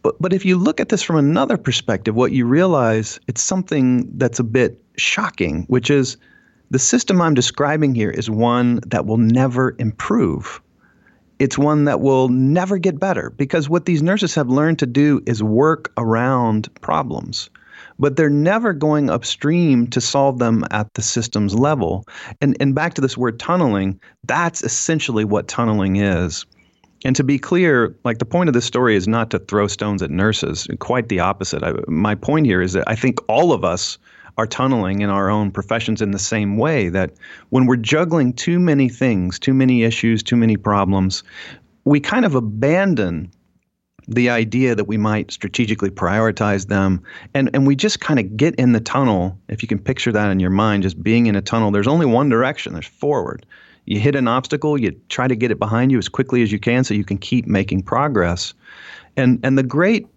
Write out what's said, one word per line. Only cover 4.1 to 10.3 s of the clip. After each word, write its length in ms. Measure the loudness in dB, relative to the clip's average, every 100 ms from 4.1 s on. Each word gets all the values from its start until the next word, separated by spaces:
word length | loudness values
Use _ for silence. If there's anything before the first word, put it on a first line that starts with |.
| -2
that's 220 | -2 0
a 40 |
bit 360 | -2 2 0 -2 _ -4
shocking, 680 | -4 -2 -6 -4 -4 -4 -2
which 220 | -2 2
is 280 | 0 0 -6 _ _ _ _ _
the 80 | -2
system 420 | 0 0 2 2
I'm 140 | 4 2
describing 600 | 0 0 0 2 0 0
here 140 | -2
is 200 | -2 -4
one 500 | 0 2 4 2 0 -2
that 180 | -4 0
will 120 | 2
never 580 | 4 4 2 0 -2 -2
improve. 840 | -6 -6 -2 0 0